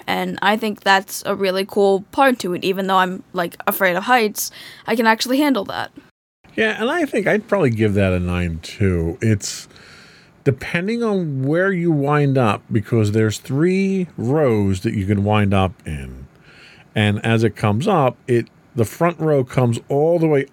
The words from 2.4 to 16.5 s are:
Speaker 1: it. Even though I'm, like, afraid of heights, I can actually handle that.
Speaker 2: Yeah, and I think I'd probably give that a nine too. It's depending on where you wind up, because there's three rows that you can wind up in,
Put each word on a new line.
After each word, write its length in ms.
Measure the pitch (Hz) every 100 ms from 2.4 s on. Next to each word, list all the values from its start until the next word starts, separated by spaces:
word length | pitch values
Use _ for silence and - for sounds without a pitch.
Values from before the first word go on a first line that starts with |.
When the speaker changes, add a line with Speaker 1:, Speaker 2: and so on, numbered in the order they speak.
| 185
Speaker 1:
it. 100 | 175
Even 240 | 180 190 190
though 80 | 190
I'm, 280 | 185 185 -
like, 240 | 180 175 - -
afraid 300 | 202 190 175
of 60 |
heights, 460 | 214 254 214 - - - - - -
I 80 | 226
can 100 | 226
actually 340 | 220 247 262
handle 260 | 302 240 -
that. 260 | - - - - _ _ _ _ -
Speaker 2:
Yeah, 260 | 220 202
and 80 | 226
I 140 | 339 285
think 220 | 254 185
I'd 220 | 208 -
probably 220 | 202 143
give 220 | 110 110 101
that 180 | 95
a 80 | 90
nine 380 | 90 90 87 82
too. 540 | - - 98 87 82 -
It's 460 | 110 104 - - - - - - - - _ _ -
depending 580 | 127 - 175 190 233
on 400 | 226 196 165 135
where 300 | 135 165 196
you 180 | 185 170
wind 460 | 151 139 147 143 131
up, 260 | 117 101 -
because 400 | 120 - 117 104
there's 260 | 110 110 104
three 720 | - 131 175 190 196 190 175 -
rows 640 | 113 151 139 107 98 95
that 120 | 113
you 120 | 113 95
can 200 | 104 98
wind 280 | 107 101
up 200 | 98 95 - -
in, 400 | 73 65 64 65 _ -